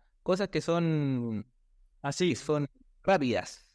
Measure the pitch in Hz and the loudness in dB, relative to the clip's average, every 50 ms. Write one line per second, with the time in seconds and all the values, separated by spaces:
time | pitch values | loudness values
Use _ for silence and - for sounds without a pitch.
0 | _ _ _ _ - - 185 190 202 - - 156 - - 170 170 170 165 160 151 | _ _ _ _ -2 -2 0 0 -2 -2 -2 -4 0 0 0 2 2 2 2 2
1 | 143 139 131 123 120 117 110 101 - _ _ _ _ _ _ _ - _ _ - | 0 0 0 -2 -2 -2 -4 -6 -8 _ _ _ _ _ _ _ -20 _ _ -8
2 | - 143 - - 180 175 123 - - - 151 147 143 - _ _ - _ _ _ | -6 -6 -2 0 0 0 0 0 0 0 0 0 0 -4 _ _ -20 _ _ _
3 | - 190 196 165 139 123 107 90 - - - - _ _ | 2 2 2 4 4 2 0 -2 -2 -6 -14 -18 _ _